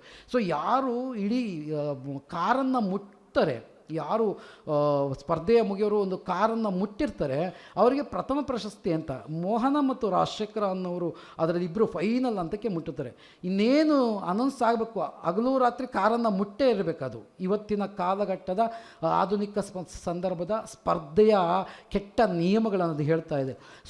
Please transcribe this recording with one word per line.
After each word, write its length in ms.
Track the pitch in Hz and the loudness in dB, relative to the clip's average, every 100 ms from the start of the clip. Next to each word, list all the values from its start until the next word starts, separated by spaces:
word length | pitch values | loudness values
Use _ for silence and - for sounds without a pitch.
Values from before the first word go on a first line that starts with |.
| - - - 247 | -16 -20 -4 -2
So 120 | 190 | 0
ಯಾರು 680 | 151 175 254 269 240 262 233 | -2 0 0 0 -2 -4 -4
ಇಡೀ, 560 | 202 254 233 165 151 | -2 0 -2 -4 -6
ಆ, 200 | 151 147 135 135 135 | -4 -4 -4 -6 -10
ಕಾರನ್ನು 640 | - 170 185 254 269 254 | -8 -4 2 2 2 0
ಮುಟ್ತಾರೆ, 960 | 196 196 - - _ 285 175 117 - - - | 0 -2 -6 -20 _ 2 2 0 -8 -20 -10
ಯಾರು, 420 | 156 147 220 220 | -8 -2 0 0
ಆ, 800 | 160 - - - 147 147 143 139 | -2 -10 -18 -2 2 4 2 0
ಸ್ಪರ್ಧೆಯ 480 | 135 - 165 165 233 | -4 -2 -2 4 4
ಮುಗಿಯೋರು 380 | 208 196 208 208 | 4 0 0 2
ಒಂದು 180 | 196 185 | 0 -2
ಕಾರನ್ನ 500 | - 175 220 226 214 | -4 0 2 2 0
ಮುಟ್ಟಿರ್ತಾರೆ, 1040 | 180 208 - 294 - 151 135 180 - - - | 0 -2 -2 -4 -2 -2 -2 -2 -6 -10 2
ಅವರಿಗೆ 260 | 233 277 | 4 4
ಪ್ರಥಮ 360 | 277 185 180 277 | -2 -6 -2 -2
ಪ್ರಶಸ್ತಿ 520 | 269 240 202 - 196 | -2 -4 -6 -6 -2
ಅಂತ. 180 | 160 160 | -2 -2
ಮೋಹನ 640 | 131 - 160 180 226 262 294 | -10 -8 -6 -2 0 2 2
ಮತ್ತು 300 | 269 254 208 | 0 0 0
ರಾಜಶೇಖರ 540 | 175 165 - 208 214 | 2 2 0 -6 -2
ಅನ್ನೋರು 520 | 202 185 180 175 175 - - - | -2 -2 -4 -4 -4 -6 -14 -4
ಅದರಲ್ಲಿ 260 | 165 175 175 | 0 0 -2
ಇಬ್ರು 200 | 170 220 | 0 0
ಫೈನಲ್ 520 | 175 190 247 254 202 | 2 0 0 0 -2
ಹಂತಕ್ಕೆ 300 | 165 208 233 | -4 -4 -4
ಮುಟ್ಟುತ್ತಾರೆ. 720 | 165 156 143 123 - - - | -4 -6 -8 -8 -10 -20 -12
ಇನ್ನೇನು 720 | 180 190 220 285 311 285 240 208 | -4 0 4 4 4 4 2 0
ಅನೌನ್ಸ್ 440 | 175 196 262 262 | -2 0 0 0
ಆಗ್ಬೇಕು, 380 | 226 233 220 - | 2 2 0 -4
ಹಗಲು 580 | - - 165 185 247 269 | -6 -4 -2 0 2 4
ರಾತ್ರಿ 300 | 247 240 254 | 2 0 -4
ಕಾರನ್ನ 400 | 208 202 233 226 | 0 2 2 2
ಮುಟ್ಟೇ 420 | 190 202 - 269 | 0 -2 2 2
ಇರ್ಬೇಕು. 360 | 208 165 160 131 | 2 0 -4 -6
ಅದು 240 | 117 - - | -10 -16 -8
ಇವತ್ತಿನ 460 | 185 208 208 208 196 | -2 -2 -2 -4 -4
ಕಾಲಘಟ್ಟದ, 720 | 196 180 196 202 185 - 185 226 226 - - | -4 -2 0 -2 -4 -4 0 0 -2 -16 -4
ಆ, 40 | 160 | 0
ಆಧುನಿಕ 520 | 165 180 208 202 208 | 2 2 0 -2 -4
ಸ್ಪ-, 280 | 196 180 165 - | -6 -8 -12 -10
ಸಂದರ್ಭದ 480 | - 170 185 175 175 220 - | -6 -4 -4 -4 -2 -4 -6
ಸ್ಪರ್ಧೆಯ 640 | - - 170 151 160 214 202 170 185 185 - - | -10 -2 -2 0 4 6 6 4 2 -2 -10 -6
ಕೆಟ್ಟ 320 | 202 202 - | -6 -4 2
ನಿಯಮಗಳನ್ನದು 800 | 214 170 170 214 226 196 170 151 | 2 4 4 4 2 0 0 0
ಹೇಳ್ತಾ 340 | 151 160 160 147 | 2 0 0 -2
ಇದೆ. 460 | 135 120 - - - | -2 -6 -14 -20 0